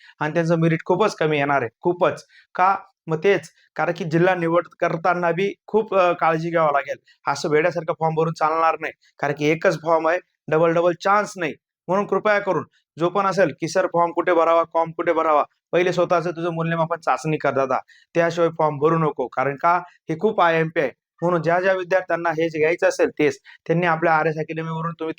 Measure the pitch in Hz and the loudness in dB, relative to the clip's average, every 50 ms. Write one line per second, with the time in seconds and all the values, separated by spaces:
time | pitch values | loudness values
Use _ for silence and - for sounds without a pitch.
0 | - - - - 151 151 151 170 165 160 175 165 165 165 160 156 - - 185 175 | -20 -18 -10 -6 -6 -2 -2 0 0 2 2 2 2 2 0 0 0 0 0 2
1 | 214 202 - - 160 156 151 147 139 143 143 139 123 113 - _ - 175 175 175 | 0 0 -2 -2 -2 0 0 0 0 2 0 0 0 -4 -6 _ -2 -2 0 2
2 | 180 151 131 139 - _ _ - _ _ - - 180 190 196 - - _ _ _ | 0 0 0 -2 -10 _ _ -20 _ _ -2 0 2 2 2 0 -4 _ _ _
3 | _ - 160 160 160 196 196 180 - - _ _ _ _ - - 156 175 175 - | _ -6 -4 0 2 2 2 2 0 -6 _ _ _ _ -8 -4 -4 -4 -4 -4
4 | 190 160 147 165 170 185 185 175 170 165 165 175 170 - _ - 180 170 165 165 | -4 -2 0 2 2 2 2 0 0 0 0 0 -2 -4 _ -4 -4 -2 -2 -2
5 | 165 190 175 175 175 170 165 170 196 202 - _ _ - - 214 220 214 190 190 | 0 0 0 0 0 -2 -2 -2 -2 -4 -6 _ _ -2 -2 -2 0 0 2 2
6 | 180 175 170 175 170 165 165 160 160 170 165 170 160 151 139 139 135 143 135 - | 4 2 2 2 0 0 0 0 -2 -2 0 0 2 2 2 0 -2 -4 -8 -12
7 | _ _ _ _ - 143 143 135 - 165 147 151 160 180 170 175 165 165 165 - | _ _ _ _ -6 -6 -4 -4 -2 0 2 2 2 2 0 -4 -4 -6 -4 -2
8 | 160 160 160 156 160 165 160 - 165 156 160 165 160 160 156 156 160 139 - _ | -2 -2 0 0 -2 -2 -2 -2 -2 -2 0 2 2 0 0 -2 -4 -10 -12 _
9 | _ _ _ - - 143 147 147 147 147 165 160 - 196 165 151 151 160 170 160 | _ _ _ -6 -4 -4 -2 0 0 0 0 2 2 0 0 0 0 0 0 2
10 | 165 160 170 180 - _ _ _ _ - 151 156 170 165 165 170 170 180 170 170 | 2 0 -2 -2 -4 _ _ _ _ -2 0 2 2 2 2 2 2 2 0 0
11 | - 196 196 208 202 - - 190 175 147 120 - _ _ _ _ _ - 175 202 | 0 2 2 2 0 -2 -6 -6 -6 -6 -8 -10 _ _ _ _ _ -2 -2 -2
12 | 208 - 196 190 190 214 208 202 202 196 180 151 123 - _ _ _ _ _ 143 | 0 0 -2 0 0 2 0 0 0 0 -2 -2 -4 -8 _ _ _ _ _ -4
13 | 160 175 180 202 196 196 185 180 190 156 131 - - 156 - 196 180 170 - 170 | -2 -2 0 0 0 0 2 2 0 0 0 -4 -6 -4 -2 -2 -2 0 0 0
14 | 170 170 160 170 165 180 180 165 165 165 165 165 165 165 - 165 165 165 165 - | 0 0 0 -2 0 2 2 4 4 4 4 2 2 0 0 -2 -2 -2 -4 -4
15 | 170 175 165 156 160 160 151 147 127 - _ _ _ _ - 170 180 180 170 170 | -2 0 0 2 2 2 2 2 2 0 _ _ _ _ 0 0 0 2 0 0
16 | 175 165 180 170 160 175 165 165 165 175 165 165 165 165 170 165 160 160 170 165 | 0 2 2 0 0 -2 -6 -6 -6 -6 -4 -4 -4 -2 -2 -2 -2 -2 -4 -4
17 | - - 131 127 - 156 156 147 - 147 135 135 135 127 127 113 - _ _ _ | -2 -2 -2 -2 -2 -4 -4 -2 -2 -2 0 0 0 0 -2 -4 -4 _ _ _
18 | _ _ - 165 170 170 160 175 170 165 165 - 160 151 147 139 147 160 165 165 | _ _ -2 0 0 0 0 0 0 0 0 0 0 0 0 0 0 2 2 2
19 | 160 151 - - 127 117 - - 131 139 143 - - 170 175 175 175 - _ _ | 0 -2 -2 -4 -6 -6 -4 -4 -2 -2 -2 0 2 2 2 2 0 -6 _ _
20 | _ - 160 156 - - - - 180 170 165 160 160 160 - 175 151 127 - _ | _ -8 -6 -2 -2 0 2 2 2 4 4 2 0 0 -2 -2 -2 -2 -4 _
21 | _ _ _ - 165 170 180 170 151 165 170 180 180 190 190 190 185 175 190 185 | _ _ _ -4 -2 0 0 0 0 0 0 2 2 2 0 0 0 0 0 0
22 | 180 - 170 165 170 170 160 156 165 165 165 160 151 156 175 - - 185 175 - | 0 0 -2 -2 -2 -2 -2 0 -2 -2 0 0 0 0 2 2 0 0 2 2
23 | 175 143 - - 151 143 139 - _ - - - - - 165 165 180 175 160 165 | 0 0 0 2 0 0 0 -2 _ -20 -20 -10 -4 -2 -2 0 2 0 0 2
24 | 170 175 165 156 156 165 156 156 156 156 160 160 165 160 165 160 160 165 165 - | 2 2 2 2 0 0 -2 -4 -6 -8 -8 -8 -8 -6 -6 -6 -6 -6 -6 -6
25 | 160 160 160 | -8 -6 -4